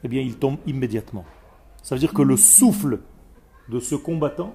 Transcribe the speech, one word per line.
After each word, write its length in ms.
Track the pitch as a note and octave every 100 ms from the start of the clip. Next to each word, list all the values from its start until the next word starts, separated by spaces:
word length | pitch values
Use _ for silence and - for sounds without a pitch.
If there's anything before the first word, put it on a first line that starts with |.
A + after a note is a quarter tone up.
eh 40 | B2+
bien 140 | B2+
il 140 | C3 A2+
tombe 220 | C#3 D3 -
immédiatement. 580 | C3+ B2+ A2 G#2 G#2 E2 - - - - -
Ça 140 | - C3
veut 40 |
dire 140 | D#3+
que 80 | G3+
le 160 | C#3 C3
souffle 640 | - - B3+ G3+ D3+ A2 - - - - _ _ -
de 120 | A#2
ce 160 | A#2+ C#3+
combattant 580 | - E3 D3 C#3+ F#3+